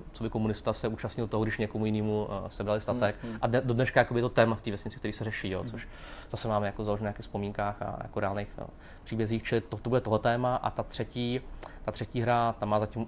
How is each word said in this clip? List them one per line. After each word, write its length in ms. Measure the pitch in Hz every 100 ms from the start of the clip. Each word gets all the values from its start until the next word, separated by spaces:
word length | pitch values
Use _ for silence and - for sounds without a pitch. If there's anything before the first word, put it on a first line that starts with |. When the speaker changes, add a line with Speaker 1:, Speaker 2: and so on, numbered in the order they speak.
| -
Speaker 1:
co 120 | -
by 60 | 113
komunista, 420 | 113 110 107 -
se 160 | 107 117
účastnil 380 | 110 110 - 110
toho, 140 | 107
když 140 | 110 -
někomu 280 | 104 110 110
jinému, 420 | 107 107 107 104
eh, 200 | 98 92
sebrali 300 | - 101 107
statek. 360 | 104 123 104 -
Speaker 2:
Mhm. 160 | 117 110
Speaker 1:
A 40 | -
dne-, 140 | 120
do 140 | 131
dneška 260 | 117 127 139
jakoby 180 | 117 120
je 20 |
to 60 | 123
téma 280 | - 117 110
v 60 |
té 80 | -
vesnici, 260 | 101 110 -
který 140 | 107
se 120 | 107
řeší, 260 | 110 - 101
jo, 100 | 92
Speaker 2:
Mhm. 80 | 120
Speaker 1:
což 200 | 113 - - - - -
zase 180 | - 117
máme 180 | 107 101
jako 180 | 98
založené 200 | 107 104
nějaké 180 | 107 101
vzpomínkách 600 | - 101 101 104 104 101
a 160 | 104 -
jako 180 | - -
reálných, 280 | 101 98 104 -
eh, 60 | - - - -
příbězích. 380 | - 110 107 113
Čili 180 | - 117
to, 160 | - 107
to 120 | 117
bude 120 | 127
tohle 180 | 123 107
téma. 380 | 117 120 123 123
A 140 | -
ta 120 | -
třetí, 580 | 113 - 113 123 120 123 - - - -
ta 80 | -
třetí 280 | - 110 127
hra, 340 | 117 120 117 113
ta 80 | 104
má 120 | 107
zatím 280 | 107 113